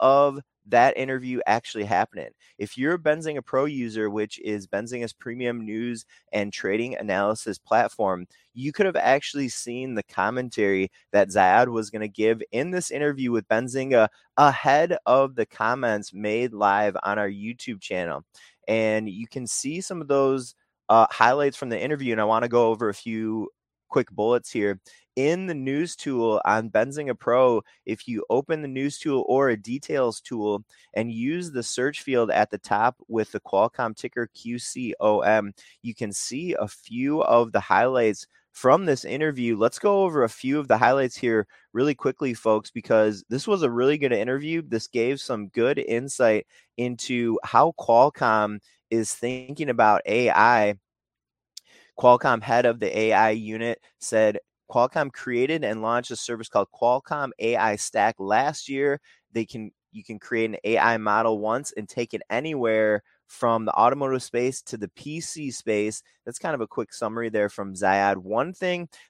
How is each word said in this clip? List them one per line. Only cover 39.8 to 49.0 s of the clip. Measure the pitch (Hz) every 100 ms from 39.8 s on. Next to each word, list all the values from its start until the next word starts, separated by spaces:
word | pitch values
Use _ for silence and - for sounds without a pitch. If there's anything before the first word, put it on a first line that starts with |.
| 208 196
over | 190 151
a | 117
few | - 131 147
of | 135
the | 110
highlights | 120 139 127 -
here | 120 110 101 _ _
really | 113 147
quickly, | 139 135 - 135
folks, | 113 113 107 -
because | 117 - 113 107 101 -
this | 123 -
was | 196
a | 139
really | 117 131 151
good | 139
interview. | 113 117 135 151 165
This | 147 113 -
gave | 120 120 139
some | - 113 101
good | 120 123 143
insight | - 117 139 - 117 107 - _ _ -
into | 123 120 - 123 117 110
how | - 120 165 -
Qualcomm | - 117 143 - 123 110 104 104 _ _ -
is | 113